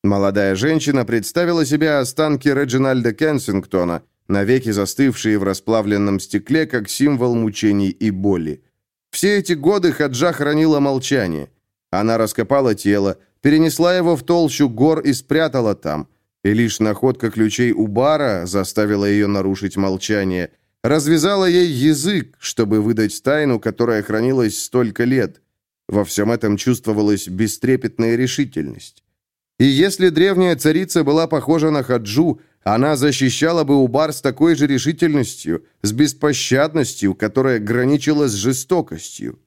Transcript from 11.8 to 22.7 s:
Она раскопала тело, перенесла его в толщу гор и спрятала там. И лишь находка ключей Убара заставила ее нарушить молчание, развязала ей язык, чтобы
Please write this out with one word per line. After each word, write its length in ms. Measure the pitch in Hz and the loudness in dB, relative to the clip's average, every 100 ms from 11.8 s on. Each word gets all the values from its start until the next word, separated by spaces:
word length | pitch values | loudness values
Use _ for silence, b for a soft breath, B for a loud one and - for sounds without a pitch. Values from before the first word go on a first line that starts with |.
| _ | _
Она 300 | 92 107 113 | -2 0 0
раскопала 560 | 110 - 107 139 131 107 | 0 -2 0 0 2 0
тело, 420 | 101 101 98 92 b b | 0 2 0 -4 b b
перенесла 560 | 143 156 160 147 175 180 | 2 4 2 2 2 2
его 180 | 175 160 | 0 -2
в 80 | |
толщу 460 | 131 175 160 - 143 | 0 2 2 2 0
гор 300 | 110 147 156 | 2 2 2
и 120 | 139 | 0
спрятала 600 | 131 - 151 156 131 110 | -2 -2 0 0 0 -2
там. 340 | 98 76 76 - _ _ _ | -2 -6 -6 -8 _ _ _
И 100 | 98 | 0
лишь 260 | 107 117 - | 2 0 0
находка 520 | 107 107 131 123 117 | -2 2 0 0 -4
ключей 400 | 110 110 104 123 | 0 0 2 0
Убара 760 | 107 110 101 139 156 135 95 87 | 0 0 2 2 2 0 -2 -2
заставила 600 | 98 92 - 104 101 101 | -4 -2 -2 0 0 2
ее 220 | 101 101 | 2 0
нарушить 500 | 101 95 95 101 98 | 0 -2 -2 -4 -2
молчание, 720 | 98 95 - 104 95 90 85 _ _ _ | -2 -4 -2 -2 -2 -4 -6 _ _ _
развязала 640 | 117 151 143 160 170 202 185 | 0 0 2 2 2 2 2
ей 220 | 175 175 | 2 2
язык, 680 | 131 147 147 160 196 131 _ | 2 2 2 0 -2 -4 _
чтобы 420 | - - 107 | -10 -4 0